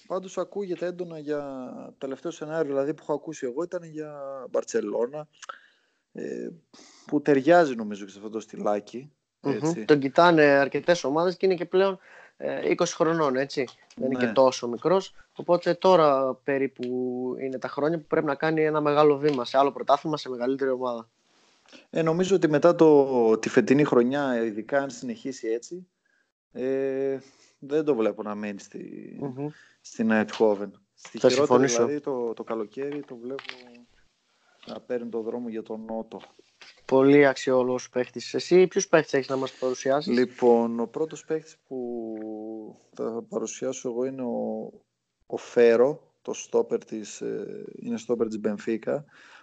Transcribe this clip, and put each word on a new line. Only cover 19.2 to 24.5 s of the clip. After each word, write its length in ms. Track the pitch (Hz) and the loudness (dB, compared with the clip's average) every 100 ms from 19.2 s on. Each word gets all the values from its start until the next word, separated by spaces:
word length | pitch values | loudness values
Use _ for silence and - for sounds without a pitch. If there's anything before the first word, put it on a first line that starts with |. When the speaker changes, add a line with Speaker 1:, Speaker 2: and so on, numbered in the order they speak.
| 151 135 | 2 0
Speaker 2:
σε 120 | 120 135 | 0 2
άλλο 140 | 139 | 2
πρωτάθλημα, 460 | - 117 139 160 175 | 2 2 2 0 -6
σε 120 | 131 | -6
μεγαλύτερη 400 | 123 123 135 135 | -4 -2 -2 -2
ομάδα. 400 | 127 127 117 113 _ _ _ _ _ _ - _ | -2 -4 -6 -12 _ _ _ _ _ _ -20 _
Speaker 1:
Ε, 120 | 165 | -2
νομίζω 340 | 160 170 185 | 0 2 2
ότι 120 | 185 160 | 4 4
μετά 280 | 147 175 | 6 6
το, 640 | 170 160 147 135 127 113 110 | 8 8 8 6 4 4 4
τη 120 | 110 | 2
φετινή 340 | 131 107 135 | 2 4 4
χρονιά, 600 | 147 127 120 143 139 117 | 4 4 4 0 -2 -2
ειδικά 380 | 113 | -2